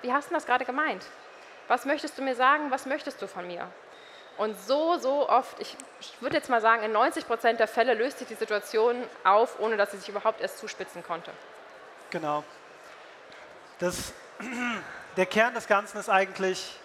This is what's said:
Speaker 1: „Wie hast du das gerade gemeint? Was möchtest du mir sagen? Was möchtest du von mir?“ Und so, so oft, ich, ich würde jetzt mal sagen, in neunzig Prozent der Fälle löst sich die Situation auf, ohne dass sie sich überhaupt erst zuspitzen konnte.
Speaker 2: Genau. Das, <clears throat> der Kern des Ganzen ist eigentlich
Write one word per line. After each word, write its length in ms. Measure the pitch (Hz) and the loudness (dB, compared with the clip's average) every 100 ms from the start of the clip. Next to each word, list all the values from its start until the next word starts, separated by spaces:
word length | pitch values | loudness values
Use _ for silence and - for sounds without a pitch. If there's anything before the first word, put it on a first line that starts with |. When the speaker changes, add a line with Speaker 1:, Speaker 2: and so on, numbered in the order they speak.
Speaker 1:
„Wie 100 | 247 | -2
hast 200 | 277 285 | -2 -2
du 20 | |
das 140 | 330 - | -4 0
gerade 180 | 247 254 | 0 0
gemeint? 400 | 262 302 185 - - - - - - - | -2 -2 -4 -10 -18 -20 -20 -20 -10 -2
Was 180 | 254 - | 0 0
möchtest 320 | 311 302 - | -2 -4 -4
du 60 | |
mir 100 | 269 247 | -4 4
sagen? 360 | 262 302 294 | 4 4 2
Was 160 | 269 262 | -4 -2
möchtest 340 | 285 277 - | -6 -6 -10
du 60 | 196 | -10
von 180 | 190 180 | -10 -10
mir?“ 220 | 175 180 - - - - - - - | -10 -12 -14 -20 -20 -20 -20 -12 -4
Und 200 | 214 190 | -4 -2
so, 380 | 196 285 330 349 | 0 2 4 2
so 320 | 254 285 254 | 2 0 4
oft, 300 | 240 - - | 2 2 -6
ich, 180 | - - - - | -12 -14 -18 -18
ich 200 | - - | -18 -8
würde 160 | 254 311 | -2 -2
jetzt 120 | - | 2
mal 100 | 233 | 4
sagen, 220 | 220 226 | 6 4
in 100 | 214 | 2
neunzig 360 | 214 277 311 - | 2 2 0 -4
Prozent 320 | 226 233 233 | 0 2 4
der 80 | 214 | 2
Fälle 260 | 220 240 | 4 2
löst 240 | 220 262 - | 2 0 -4
sich 100 | 254 | -12
die 60 | |
Situation 640 | 214 214 208 - 220 240 247 247 - | -8 -2 -2 0 2 2 2 -6 0
auf, 360 | 185 208 254 - | 6 6 4 0
ohne 180 | 220 214 | 0 2
dass 140 | 202 | 0
sie 60 | 196 | -2
sich 120 | 214 | -10
überhaupt 320 | 202 220 214 | -2 -2 -2
erst 160 | 190 - | -4 -8
zuspitzen 460 | 214 - 185 175 | -12 -10 -12 -12
konnte. 260 | 165 165 165 - - - - - - - - | -8 -8 -8 -16 -18 -20 -20 -20 -20 -20 -10
Speaker 2:
Genau. 340 | 175 151 147 147 - - - - - - - - - - - - - | -6 -2 -4 -6 -16 -20 -20 -20 -20 -20 -20 -20 -20 -20 -20 -20 -4
Das, 340 | 180 156 - - - - | -4 -4 -8 -14 -18 -14
<clears throat> 800 | 240 240 247 208 - - - 185 | -10 -4 -4 -4 -8 -14 -4 0
der 80 | 185 | 2
Kern 280 | 214 233 | 4 4
des 140 | 240 - | 2 2
Ganzen 300 | 202 214 214 | 2 2 -6
ist 100 | 208 | 2
eigentlich 720 | 190 190 190 190 185 - - | 4 4 0 -2 -2 -6 -14